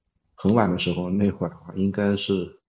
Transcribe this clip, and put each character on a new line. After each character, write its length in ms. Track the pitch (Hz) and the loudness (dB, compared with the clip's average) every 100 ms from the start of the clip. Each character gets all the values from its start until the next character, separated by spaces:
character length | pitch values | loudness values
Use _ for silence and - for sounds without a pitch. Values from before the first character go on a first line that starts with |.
| _ _ _ | _ _ _
很 200 | - 95 | -2 2
晚 160 | 117 104 | 4 2
的 80 | 85 | 0
时 140 | - | -2
候， 160 | 85 90 | -2 -2
那 200 | 98 101 | 2 2
会 160 | 92 85 | 0 -6
儿 40 | |
的 60 | - | -8
话 160 | - | -12
应 180 | 95 98 | -4 -2
该 240 | 98 101 101 | 0 0 0
是 440 | - 98 87 - | 0 -2 -2 -10